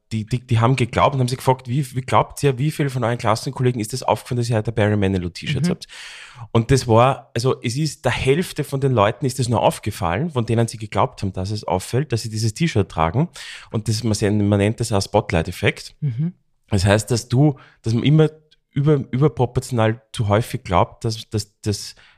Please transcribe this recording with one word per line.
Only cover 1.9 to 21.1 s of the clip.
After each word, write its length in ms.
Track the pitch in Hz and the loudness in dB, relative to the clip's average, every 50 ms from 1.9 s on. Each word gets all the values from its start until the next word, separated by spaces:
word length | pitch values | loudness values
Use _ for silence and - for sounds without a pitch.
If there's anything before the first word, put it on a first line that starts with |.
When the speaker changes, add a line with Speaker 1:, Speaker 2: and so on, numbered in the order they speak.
| 123 | -6
Speaker 1:
wie 60 | 127 | -8
glaubt 400 | 127 - 110 110 151 - - - 143 | -4 0 2 2 2 0 -2 -2 -2
ihr, 140 | 143 127 120 | 0 0 0
wie 100 | 143 156 | -2 -2
viel 180 | - - 147 139 | -2 -2 -4 -4
von 140 | 123 127 117 | -2 -2 -2
euren 140 | 113 120 123 | -2 -2 0
Klassenkollegen 640 | - 101 110 - - 143 127 - 127 123 123 117 | 0 0 0 0 -2 -6 -4 -2 0 0 0 -2
ist 100 | 107 - - | -4 -6 -6
das 100 | 127 - | -4 -2
aufgefallen, 340 | - 107 - - - 127 120 | 0 -2 0 -2 -4 -4 -2
dass 120 | 120 117 | -2 0
ihr 60 | 120 107 | 0 -2
heute 140 | 107 120 | -2 -2
Barry 240 | 107 113 104 104 107 | 0 0 2 2 2
Manilow 340 | 104 95 95 95 92 87 87 | 2 2 0 0 0 -2 -4
T-Shirts 380 | - - - - 143 131 151 175 | -8 -8 -8 -6 -4 -2 -2 -2
Speaker 2:
Mhm. 40 | |
Speaker 1:
habt? 160 | - - - - - - - - - - - - - - 117 - | -2 -4 -8 -14 -18 -18 -18 -18 -18 -20 -20 -20 -20 -20 -8 -2
Und 180 | - 117 113 - | 0 0 2 4
das 160 | 139 123 - 120 | 2 2 4 4
war, 440 | 110 113 123 135 - - - _ - | 4 6 6 4 2 -2 -6 _ -6
also 260 | 120 113 131 - - - | -2 0 0 0 -2 -2
es 120 | 120 117 | -4 -4
ist 300 | 143 160 143 - - - | -2 -4 -4 -4 -4 -4
der 60 | 131 | -2
Hälfte 520 | - - - 131 139 170 175 - - - 139 | -2 0 2 2 2 2 0 -4 -4 -6 -6
von 160 | - 139 135 | -4 -4 -2
den 100 | 139 135 | 0 2
Leuten 340 | 127 110 101 104 - - 147 | 2 4 4 2 2 0 -2
ist 140 | 127 - - | -2 -2 -2
das 100 | 123 120 | -2 0
nur 120 | 117 101 | 2 2
aufgefallen, 680 | - 143 - - - 110 - - 95 82 85 113 160 175 | 2 2 0 0 -4 -8 -6 -4 -2 -2 -2 -2 -2 -2
von 140 | 151 123 110 | -2 -2 -2
denen 220 | 117 117 117 117 110 | 0 0 0 0 0
sie 100 | - 107 | -4 -8
geglaubt 440 | 110 - - 98 110 - - - | -12 -4 -2 0 0 0 -2 -6
haben, 120 | - 95 - | -6 -6 -6
dass 160 | 95 92 101 | -4 -6 -4
es 140 | 107 107 - | -6 -6 -4
auffällt, 480 | - 90 92 - - - 127 156 - | -2 -2 -2 -2 -2 -2 -4 -2 -2
dass 100 | 120 110 | -2 -4
sie 80 | - 110 | -4 -4
dieses 240 | 110 107 113 110 - | -4 -2 -2 -2 0
T-Shirt 360 | - 170 160 - 107 92 - | 0 -2 0 2 0 0 0
tragen. 400 | - 82 80 82 - 131 170 - - - - - - - - - | 0 0 0 0 2 0 -2 -2 -4 -10 -16 -16 -16 -18 -14 -10
Und 160 | - 113 104 117 | -8 -6 -4 -2
das, 160 | 107 110 123 | -2 -2 -2
man, 100 | 113 104 | -2 -2
se-, 160 | - 113 98 | 0 0 2
man 280 | 107 104 101 101 104 101 | 2 2 2 4 4 4
nennt 200 | 98 107 113 - | 2 2 0 -2
das 120 | 120 - | -4 -2
auch 100 | 104 98 | -2 -2
Spotlight-Effekt. 920 | - - - 107 - - 101 82 82 92 90 - 98 131 - - - - - _ | 0 0 0 0 0 0 0 -2 -2 -2 -4 -4 -2 -2 -2 -4 -8 -20 -10 _
Speaker 2:
Mhm. 320 | 151 139 110 127 156 175 - _ _ _ _ _ _ - | -6 -4 -4 -2 -4 -6 -6 _ _ _ _ _ _ -4
Speaker 1:
Das 160 | 113 95 90 | -2 2 4
heißt, 240 | 104 101 107 - - | 4 4 2 2 0
dass 180 | 127 104 - - | -2 -2 -2 0
du, 300 | 117 127 147 151 131 - - - _ _ | 2 4 4 4 2 0 -8 -20 _ _
dass 120 | - 117 113 | -4 -2 -2
man 100 | 117 - | 2 4
immer 260 | 131 156 156 156 151 - - _ _ _ _ _ _ | 4 6 6 4 4 0 -4 _ _ _ _ _ _
über-, 320 | - 147 139 156 151 135 131 - | -4 0 2 2 2 2 0 -2
überproportional 920 | - 127 151 151 - - 123 - - 127 - - 127 113 110 110 113 120 _ _ | -2 0 0 2 2 0 -2 -2 -2 -4 -6 -4 -2 0 0 0 0 -2 _ _
zu 160 | - - 110 101 | -6 -4 0 2
häufig 360 | 101 110 120 - - - - | 2 2 2 0 -6 -10 -4
glaubt, 400 | - 90 87 110 - - - - | 0 2 2 2 2 -2 -8 -6
dass, 220 | 117 | -6